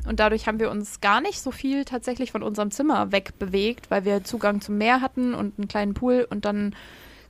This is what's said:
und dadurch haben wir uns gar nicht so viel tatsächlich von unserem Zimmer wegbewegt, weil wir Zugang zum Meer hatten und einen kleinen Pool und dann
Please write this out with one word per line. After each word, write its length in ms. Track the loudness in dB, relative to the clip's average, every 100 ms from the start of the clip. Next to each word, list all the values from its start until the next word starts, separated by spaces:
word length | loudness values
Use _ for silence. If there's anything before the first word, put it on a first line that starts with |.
| -4
und 120 | 2
dadurch 280 | 4 4 0
haben 120 | 0
wir 100 | 0
uns 320 | -2 -6 -2
gar 180 | 2 2
nicht 220 | 2 -4
so 80 | -6
viel 320 | -4 -2 -2
tatsächlich 480 | -2 -4 -4 -4 -4
von 120 | -4
unserem 260 | -4 -2 -2
Zimmer 420 | 0 2 2 2
wegbewegt, 800 | 0 -2 -8 -2 0 0 -2 -2
weil 160 | 0 2
wir 180 | 0
Zugang 380 | -2 0 0 0
zum 160 | -2 0
Meer 240 | 4 4
hatten 320 | 2 0 -2
und 240 | 0 -4 -4
einen 100 | -4
kleinen 280 | -2 -2 0
Pool 320 | 2 2 2
und 160 | -2 -2
dann 300 | 0 -2 -4 -16 -20 -20 -20 -6